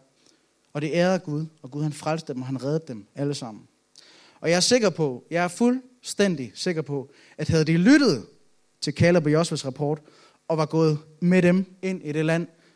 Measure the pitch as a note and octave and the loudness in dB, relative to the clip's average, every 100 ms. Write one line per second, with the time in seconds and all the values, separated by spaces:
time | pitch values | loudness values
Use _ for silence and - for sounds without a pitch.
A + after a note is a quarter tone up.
0 | _ _ _ _ _ _ _ D3 D3+ E3+ | _ _ _ _ _ _ _ -6 -2 0
1 | F#3 F#3 D#3+ D3 D#3 - C3 D3 D3+ C#3+ | 2 0 -2 -6 -6 -12 -12 -4 -4 -4
2 | D3+ D#3+ D#3+ B2+ B2+ B2+ C3 D#3 D#3 A2 | -4 -4 -6 -8 -8 -6 -4 -4 -6 -14
3 | G2 B2+ C#3+ C#3+ B2 G2+ - _ _ - | -14 -6 -4 -4 -10 -14 -20 _ _ -20
4 | - - _ _ D#3 F3 - B3 G#3 D#3+ | -20 -20 _ _ 0 0 2 2 2 0
5 | D3 B2 - E3+ F3 - A#3+ B3+ - _ | -4 -4 -4 -2 -2 0 0 0 -6 _
6 | - - G3+ D3+ A2+ - F3+ D#3+ C#3+ C#3+ | -8 0 0 0 -6 -6 -4 -4 -6 -8
7 | B2 _ _ - D3+ D#3+ D#3 E3 G3 D4+ | -10 _ _ -8 0 2 2 4 6 6
8 | B3+ B2 - _ _ _ _ _ D3+ - | 6 0 -6 _ _ _ _ _ -8 2
9 | E3+ F3+ D3+ D#3 E3+ D#3 C3+ B2+ D3 D3+ | 4 4 4 2 0 -4 -8 -6 -6 -6
10 | - _ _ _ - D#3+ D3+ D#3+ D#3+ D3+ | -10 _ _ _ -4 -4 0 2 2 0
11 | - _ F3 F#3 F3 F#3 F#3+ - F#3+ F#3 | -6 _ 2 4 6 2 0 -8 -8 -6
12 | D3+ D3+ D#3 E3 E3 _ _ | -6 -2 0 0 -4 _ _